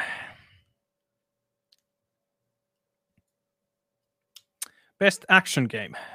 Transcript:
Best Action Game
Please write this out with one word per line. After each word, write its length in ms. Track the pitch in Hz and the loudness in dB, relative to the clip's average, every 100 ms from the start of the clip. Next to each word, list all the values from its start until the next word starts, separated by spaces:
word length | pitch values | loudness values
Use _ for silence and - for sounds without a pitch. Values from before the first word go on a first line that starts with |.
| - - - - - - _ _ _ _ _ _ _ _ _ _ _ _ _ _ _ _ _ _ _ _ _ _ _ _ _ _ _ _ _ _ _ _ _ _ _ _ _ - _ - - - _ - | -6 -6 -12 -16 -20 -20 _ _ _ _ _ _ _ _ _ _ _ _ _ _ _ _ _ _ _ _ _ _ _ _ _ _ _ _ _ _ _ _ _ _ _ _ _ -20 _ -12 -12 -14 _ 0
Best 260 | 196 - - | 0 0 6
Action 400 | 190 - - 120 | 6 6 0 0
Game 280 | 110 101 - - | -2 -8 -12 -14